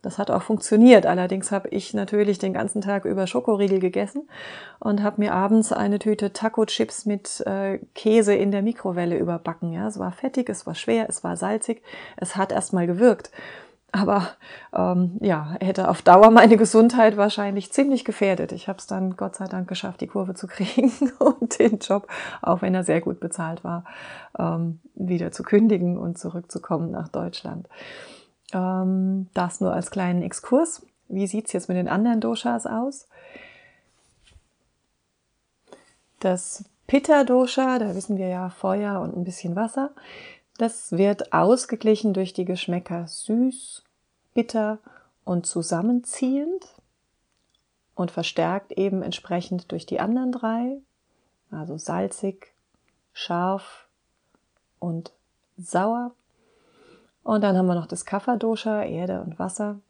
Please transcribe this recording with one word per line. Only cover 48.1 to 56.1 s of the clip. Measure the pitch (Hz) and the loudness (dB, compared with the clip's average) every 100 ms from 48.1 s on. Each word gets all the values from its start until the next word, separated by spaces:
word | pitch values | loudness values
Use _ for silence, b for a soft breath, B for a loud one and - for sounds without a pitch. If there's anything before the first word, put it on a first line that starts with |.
verstärkt | - 165 - 165 190 - | -4 -4 -2 -2 -2 -6
eben | - 196 190 | -4 -2 -2
entsprechend | - 180 - 175 175 180 - | -4 -10 -6 -6 -4 -8 -6
durch | 170 - | -10 -6
die | - | -4
anderen | 202 247 254 | -2 -2 -2
drei, | 247 220 226 247 277 269 _ _ _ _ _ _ | -4 -4 -4 -4 -8 _ _ _ _ _ _ _
also | 156 160 160 | -14 -12 -10
salzig, | - 170 196 - 196 190 - _ _ _ _ _ _ | -8 -4 -6 -4 -8 -8 -20 _ _ _ _ _ _
scharf | - - 175 180 196 - - _ _ _ _ _ _ _ _ _ _ | -14 -6 -4 -2 -4 -8 -20 _ _ _ _ _ _ _ _ _ _
und | 175 165 165 _ _ _ _ - | -8 -8 -10 _ _ _ _ -20
sauer. | 175 175 202 233 240 | -4 -2 0 -2 -6